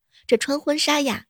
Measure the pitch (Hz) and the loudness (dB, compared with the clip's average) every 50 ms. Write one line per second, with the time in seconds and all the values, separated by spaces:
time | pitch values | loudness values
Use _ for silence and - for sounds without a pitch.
0 | _ _ _ _ _ - 247 - - - 277 294 - 294 294 302 - 294 294 294 | _ _ _ _ _ 0 0 0 2 0 -4 -2 0 -2 0 0 0 0 2 2
1 | 277 262 233 233 - | 0 0 -2 -4 -8